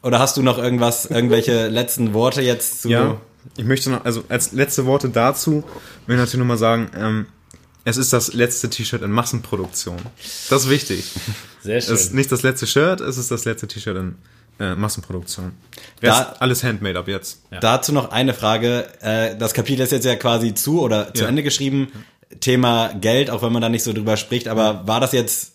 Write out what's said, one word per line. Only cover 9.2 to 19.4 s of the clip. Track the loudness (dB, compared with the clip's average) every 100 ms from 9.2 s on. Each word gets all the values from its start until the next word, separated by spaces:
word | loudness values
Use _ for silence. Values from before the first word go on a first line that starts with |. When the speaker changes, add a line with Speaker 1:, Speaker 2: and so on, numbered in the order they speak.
| 0 -4 -4 -6 -6 -6 -8 -10 -12 -16 -14 -12 0
Speaker 2:
Das | 2 4
ist |
wichtig. | 2 2 -4 -6 -10 -10 -10 -12 -14
Speaker 3:
Sehr | -4 -2
schön. | 0
Speaker 2:
Es | 0
ist | 2
nicht | 0 0
das | 2
letzte | 0 0 0
Shirt, | 2 2 2
es | -4 -4
ist | -4
das | -4 -4
letzte | -6 -8
T-Shirt | -8 -6 -4
in, | -6 -8 -18 _ _ _
äh, | -6 -2
Massenproduktion. | -4 -4 -8 -10 -8 -10 -10 -12 _ -20 -20 -2
Rest | 2 2
Speaker 1:
Da | 2 -2
Speaker 2:
alles | 0 0 -2
Handmade | -2 -4 -4
ab | -4
jetzt. | -6 -8 -16 _
Speaker 3:
Ja. | -2
Speaker 1:
Dazu | 2 2 2
noch | 0 0
eine | 0 0
Frage. | 0 0 2 2 0 -4 -8
Äh, | -4 -2 -2
das | -2